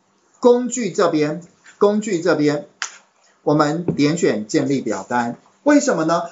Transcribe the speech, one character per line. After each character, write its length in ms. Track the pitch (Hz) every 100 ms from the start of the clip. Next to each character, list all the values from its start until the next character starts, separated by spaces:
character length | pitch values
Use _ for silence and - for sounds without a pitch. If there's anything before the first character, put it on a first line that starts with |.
| _ _ _ _
工 300 | 247 247 247
具 200 | 247 208
这 160 | 160 180
边， 320 | 156 147 165 - _ - -
工 220 | 202 214
具 220 | 214 175
这 120 | 175 151
边， 300 | 147 147 - _ - - _ _ _ _
我 120 | -
们 300 | 151 147 160
点 340 | 170 120 143 165
选 300 | 147 110 107
建 220 | 156 131
立 100 | 135
表 260 | 113 98 98
单。 300 | 123 120 123 _ _
为 160 | 285 294
什 160 | 262 170
么 80 |
呢？ 200 | 160 170 170